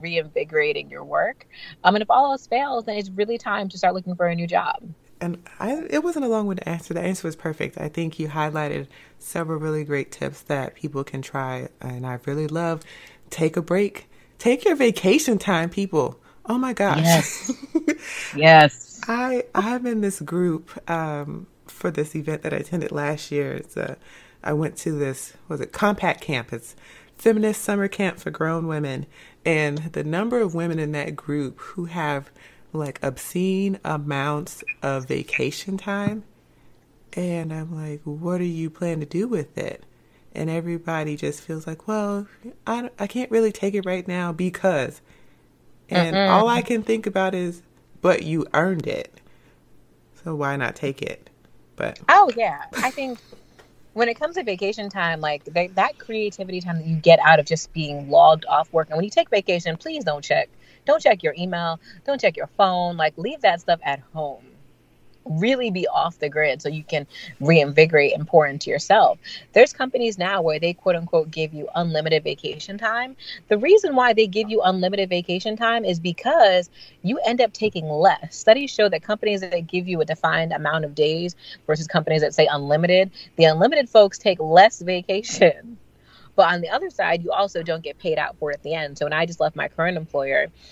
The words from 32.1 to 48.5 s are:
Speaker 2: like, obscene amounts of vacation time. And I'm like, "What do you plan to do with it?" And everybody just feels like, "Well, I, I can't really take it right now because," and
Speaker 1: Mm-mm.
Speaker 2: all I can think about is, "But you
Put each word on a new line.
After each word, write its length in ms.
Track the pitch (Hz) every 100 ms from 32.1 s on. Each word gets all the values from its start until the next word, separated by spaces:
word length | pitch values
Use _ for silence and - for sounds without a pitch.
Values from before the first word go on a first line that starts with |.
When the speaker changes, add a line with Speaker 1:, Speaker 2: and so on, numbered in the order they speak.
| 143 139 _ - - - 156
Speaker 2:
like, 220 | 147 -
obscene 760 | 139 131 - 175 185 190 196 190
amounts 800 | - 151 147 139 139 147 - - - -
of 240 | 139 135 131
vacation 680 | 139 135 - 131 - - 190
time. 460 | - 196 202 214 - _ _ _ - _ _ _ _
And 380 | - 180 170 160
I'm 220 | 160 160
like, 280 | 160 156 147
"What 340 | 156 147 175 180
do 60 |
you 260 | 180 165 160
plan 300 | 160 175 160
to 60 | 147
do 220 | 170 233
with 280 | 208 139 -
it?" 260 | - - - _ _ _ -
And 160 | - 160
everybody 680 | 165 170 170 170 160 151 147
just 240 | 143 147
feels 240 | - 160 156
like, 220 | 160 -
"Well, 400 | 214 208 202 202 - 233 - -
I, 240 | 233 240 -
I 80 | 202
can't 240 | 247 254
really 220 | 226 220
take 220 | 208 202
it 100 | 202 185
right 200 | 185 180
now 240 | 180 175
because," 720 | 165 180 - 190 160 127 - _ _ - _ _ _ _ - _
and 300 | 180 170 180
Speaker 1:
Mm-mm. 80 | 196
Speaker 2:
all 200 | 185 226
I 140 | 240
can 200 | 233 233
think 240 | 214 220 208
about 280 | 190 190
is, 280 | 190 175 170 _ _ _ -
"But 220 | 180 180
you 220 | - 160 -